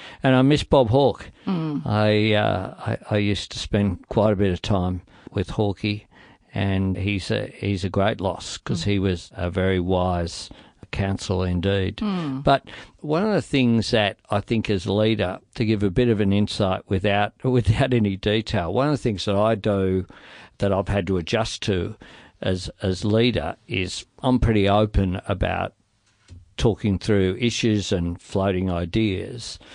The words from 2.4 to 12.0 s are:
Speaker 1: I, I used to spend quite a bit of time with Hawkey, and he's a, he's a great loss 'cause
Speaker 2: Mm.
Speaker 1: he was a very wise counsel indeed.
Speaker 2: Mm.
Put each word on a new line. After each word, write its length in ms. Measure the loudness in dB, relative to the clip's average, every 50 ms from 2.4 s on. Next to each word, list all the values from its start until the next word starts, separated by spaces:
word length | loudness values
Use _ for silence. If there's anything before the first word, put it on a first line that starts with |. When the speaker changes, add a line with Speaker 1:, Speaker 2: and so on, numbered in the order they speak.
| 2 2 0 -2 -4 -6 -10 -8
Speaker 1:
I, 200 | -6 -4 -4 -4 -4 -2 -2
I 20 | 0
used 340 | 0 0 0 -2 -4 -8 -10
to 60 | -10
spend 480 | -6 -2 0 2 2 2 0 -2 -6 -4
quite 260 | 2 2 4 4 4
a 20 | 4
bit 160 | 2 2 0
of 80 | 0
time 400 | -2 -2 0 0 0 0 -2 -4 -8 -12 -20 -20 -16 -8
with 180 | -4 -4 -4 -2
Hawkey, 540 | -2 -2 0 0 -2 -2 -2 -4 -4 -4 -8 _ _ -20 -20 -20 -20 _ _ _ -6
and 440 | -4 -2 0 0 0 0 0 -2 -2
he's 340 | -2 -2 -2 -2 -2 -4
a, 160 | -4 -4 -4 -6 -10
he's 280 | -6 -4 -2 -2 -2 -2
a 60 | -2
great 300 | 0 0 0 0 0 0
loss 360 | -2 -4 -4 -4 -8 -12 -12 -10
'cause 240 | -6 -6 -4 -4 -2
Speaker 2:
Mm. 80 | 0
Speaker 1:
he 80 | 0 0
was 320 | 2 0 0 -2 -6 -10 -10
a 140 | -6 -6 -4
very 300 | -2 0 0 2 2 0
wise 720 | 0 2 0 2 2 0 0 -2 -2 -4 -6 -10 -14 -16 -18 -20 -20 -20 _ _ -16 -10
counsel 500 | -6 -4 -2 -2 -2 -4 -4 -2 -2 -2 0
indeed. 520 | 0 0 0 0 0 0 0 -2 -2 -4
Speaker 2:
Mm. 460 | -4